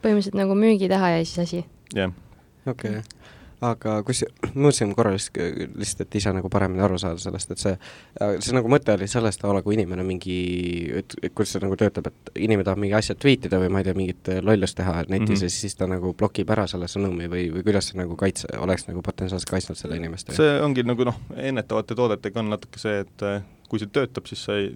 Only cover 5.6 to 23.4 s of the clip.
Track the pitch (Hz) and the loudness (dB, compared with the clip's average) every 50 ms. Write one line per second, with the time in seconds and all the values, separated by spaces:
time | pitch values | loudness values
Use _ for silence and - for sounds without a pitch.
5.6 | - - - - 101 - - - 98 - - 104 98 104 95 95 90 92 - 101 | -8 -8 -6 -8 -6 -6 -4 -6 -6 -2 -2 0 0 2 0 0 -2 0 0 2
6.6 | 95 92 92 92 98 101 92 87 - 90 82 85 92 95 87 95 - - - - | 2 2 2 2 2 2 2 2 -2 -4 -4 -4 -6 -6 -6 -6 -8 -8 -8 -2
7.6 | - 104 95 92 - - - - - - _ - 101 104 101 90 - 110 120 131 | -2 -2 -2 -2 -6 -16 -20 -20 -20 -18 _ -2 0 0 0 -2 -2 0 0 2
8.6 | 117 117 139 147 135 - 104 95 92 107 - 120 117 110 101 - - 101 101 98 | 4 4 4 4 6 4 2 2 2 0 0 0 0 0 -2 0 0 0 0 2
9.6 | 92 104 104 110 101 87 90 90 92 95 92 90 - 92 90 90 90 90 90 - | 2 2 0 0 0 -2 -2 -4 -2 -2 -4 -4 -4 -4 -2 -2 -2 -2 -2 -2
10.6 | 90 87 175 - 85 - - 85 - - - - - - - - 107 - - 98 | -2 -2 -4 -4 -4 -4 -4 -6 -6 -8 -10 -8 -8 -6 -2 -2 -2 -2 -2 -4
11.6 | 95 98 95 - 110 101 - - - - - _ _ - - - 98 110 110 101 | -2 -2 0 2 2 2 2 0 -6 -6 -10 _ _ -14 -6 -2 2 2 2 2
12.6 | 95 98 95 95 104 98 101 110 107 - 98 - - 139 131 127 - 90 95 92 | 4 0 0 0 0 2 2 2 2 0 -4 2 4 4 4 4 2 0 2 2
13.6 | 92 90 95 98 95 95 92 95 95 90 90 - - - 92 92 90 98 113 101 | 2 4 2 2 2 2 0 0 0 -2 -4 -6 -4 -2 -2 0 4 4 4 4
14.6 | 95 98 - - 92 92 - 87 - - 95 98 107 107 104 101 92 87 92 - | 4 0 -2 -2 -2 0 0 0 -2 0 0 0 2 2 2 2 2 -2 -2 -4
15.6 | - 101 - - 95 92 92 90 87 92 87 - - - - - 95 80 110 107 | -6 -6 -4 -4 -2 -2 -2 -2 -2 -2 0 2 0 0 2 -2 0 0 2 0
16.6 | 101 90 - 90 87 82 - 98 98 98 90 85 85 87 87 90 90 85 80 90 | 0 -2 -2 -6 -6 -4 -4 -2 -2 -2 -2 -4 -4 -4 -2 -2 -2 -2 -2 -2
17.6 | 87 104 101 98 92 - - 92 90 85 85 78 98 98 - - - - - - | 0 2 2 2 2 -2 -6 -6 -6 -6 -4 0 0 0 0 -2 -8 -8 -6 -4
18.6 | - 92 92 90 - - 85 90 87 - - - 95 92 95 90 - - - 95 | 0 0 0 0 -2 -8 -8 -6 -6 -6 -6 -4 -4 -4 -4 -6 -4 -2 -2 -4
19.6 | - - 90 - - 87 85 85 82 85 82 87 - - - - 156 151 143 143 | -2 -4 -10 -10 -8 -6 -6 -6 -6 -6 -8 -10 -10 -6 2 4 4 4 4 4
20.6 | 147 147 139 127 120 120 123 117 127 123 117 - - - - - 135 135 135 120 | 2 2 2 2 2 2 2 2 2 0 0 -4 -8 -14 -10 -6 -4 -2 -2 -2
21.6 | 107 - 113 107 104 - 113 107 123 117 104 - - 107 95 117 110 107 107 104 | -4 -2 -2 -2 -2 -2 0 0 2 2 2 0 -4 -6 -4 -2 -2 -2 -2 -4
22.6 | - - - - - 110 104 101 98 - _ - 104 101 101 101 | -6 -14 -18 -6 -4 -2 -2 -2 -4 -6 _ -6 -4 -4 -2 -4